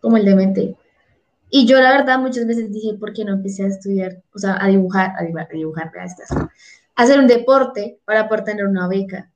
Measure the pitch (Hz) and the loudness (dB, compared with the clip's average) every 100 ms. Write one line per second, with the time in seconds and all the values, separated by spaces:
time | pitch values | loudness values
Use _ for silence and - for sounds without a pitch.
0 | 226 226 196 190 190 190 190 - _ _ | 2 2 6 4 4 0 -4 -8 _ _
1 | _ _ _ _ _ 269 240 262 254 269 | _ _ _ _ _ 2 4 6 6 4
2 | 262 254 262 247 233 233 220 208 214 208 | 2 0 -2 -4 -4 -4 -4 -8 -8 -8
3 | 208 208 202 196 196 196 196 196 196 196 | -10 -10 -6 -6 -6 -4 -4 -4 -4 -4
4 | 185 185 _ 202 196 185 196 196 185 190 | -4 -10 _ -8 -4 -2 2 2 2 0
5 | 190 190 170 165 165 160 156 156 165 175 | -2 -4 -8 -8 -10 -8 -8 -8 -12 -12
6 | 180 180 - - - _ - _ _ - | -16 -16 -8 -6 -6 _ -20 _ _ 0
7 | 240 277 262 240 240 269 247 - 202 - | 4 6 6 4 4 2 2 -4 -12 -14
8 | - 220 214 214 208 208 202 196 180 190 | -2 -2 0 -4 -4 -6 -2 -2 -2 -4
9 | 190 180 - | -4 -10 -16